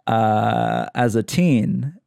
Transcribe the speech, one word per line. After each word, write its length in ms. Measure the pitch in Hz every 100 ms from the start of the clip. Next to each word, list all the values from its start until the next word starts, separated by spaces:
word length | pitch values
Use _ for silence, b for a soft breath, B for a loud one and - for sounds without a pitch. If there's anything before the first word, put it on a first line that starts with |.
| -
uh, 800 | 113 110 107 110 117 113 117 -
as 200 | - 123
a 80 | 110
teen 720 | - - 180 123 104 - 131 175